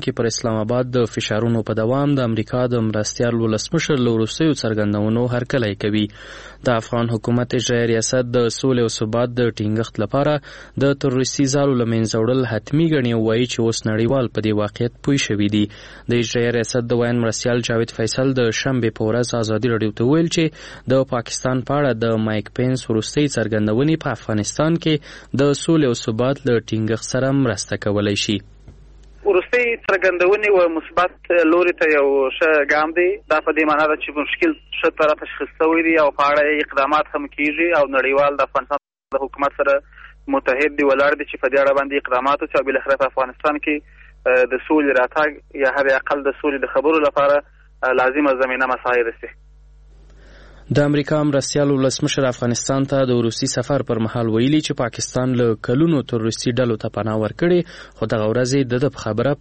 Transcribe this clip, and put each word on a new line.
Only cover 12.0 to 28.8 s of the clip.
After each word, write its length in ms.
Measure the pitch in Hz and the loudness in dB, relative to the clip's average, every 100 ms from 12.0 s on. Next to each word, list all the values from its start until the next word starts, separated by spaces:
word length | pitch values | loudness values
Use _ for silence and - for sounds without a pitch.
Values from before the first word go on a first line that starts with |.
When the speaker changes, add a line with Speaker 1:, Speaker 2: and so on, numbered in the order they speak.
| 110 113 | 0 0
Speaker 1:
وړل 240 | 113 131 123 | 0 0 0
حتمي 340 | 110 - 147 165 | -4 -2 0 2
ګڼي 180 | 151 120 | 2 0
او 80 | 117 110 | 0 0
وایي 200 | 110 123 | 0 0
چې 120 | - | 0
اوس 180 | 113 113 113 | -2 0 -2
نړیوال 360 | 110 117 135 117 | 0 0 0 -2
په 60 | - 107 | -2 -2
دې 60 | 104 | 0
واقعیت 320 | 104 - 120 - | -2 -2 -6 -4
پوه 140 | - 139 - | -2 -2 0
شوي 220 | 101 104 104 | 0 2 2
دي. 80 | 104 - - - - | 0 -4 -20 -18 -2
د 20 | 120 | -2
اجرایي 280 | 113 123 120 120 | 0 0 0 0
ریاست 300 | 110 127 120 | -2 -4 -2
د 140 | 120 | 0
ویاند 220 | 120 120 117 | 0 0 -2
مرستیال 320 | 107 123 120 117 | -2 -2 -2 0
جاوید 280 | 113 117 - | -2 -2 -2
فیصل 340 | 110 - 135 131 | -4 0 0 2
د 120 | 117 107 | 0 0
شنبې 300 | 139 131 113 - | -2 0 0 0
په 20 | 110 | -2
ورځ 180 | 113 123 120 | 0 0 -2
ازادي 260 | 110 110 120 | -2 0 0
راډیو 220 | 113 110 104 | 0 -2 0
ته 60 | |
وویل 280 | 117 156 170 175 | 0 2 2 0
چې 80 | 160 - - - - | -2 -4 -18 -14 0
د 100 | 135 135 | 0 2
پاکستان 480 | 123 113 - 131 127 120 | -2 -6 -6 -2 -4 -2
په 40 | 143 | 0
اړه 140 | 143 113 117 | 0 0 0
د 0 | 113 110 | 0 0
مایک 240 | 107 101 | -2 -6
پینس 360 | - 127 131 - | -4 -2 -2 -2
وروستۍ 360 | 113 - - 147 123 | -2 -2 -2 0 0
څرګندونې 600 | 110 107 107 110 147 160 | -2 0 0 0 0 0
په 60 | 147 113 | -2 -6
افغانستان 560 | - 110 101 - 156 165 | -4 -4 -4 -2 0 0
کې 120 | 165 151 - - - 120 | 0 -2 -4 -20 -8 0
د 20 | 143 139 | 0 0
سولې 240 | - 165 139 | 2 2 2
او 100 | 117 | 0
ثبات 420 | - 110 123 139 135 | -4 -2 -2 -2 0
له 180 | 117 - | 0 0
ټینګښت 380 | 110 110 110 - | -4 -2 -4 -4
سره 160 | 127 131 | -2 0
مرسته 420 | 139 127 101 - 104 | 2 0 -2 -4 -4
کولی 320 | 107 104 104 104 | -2 0 0 0
شي. 120 | - 101 - - - - | -2 -4 -6 -20 -20 -20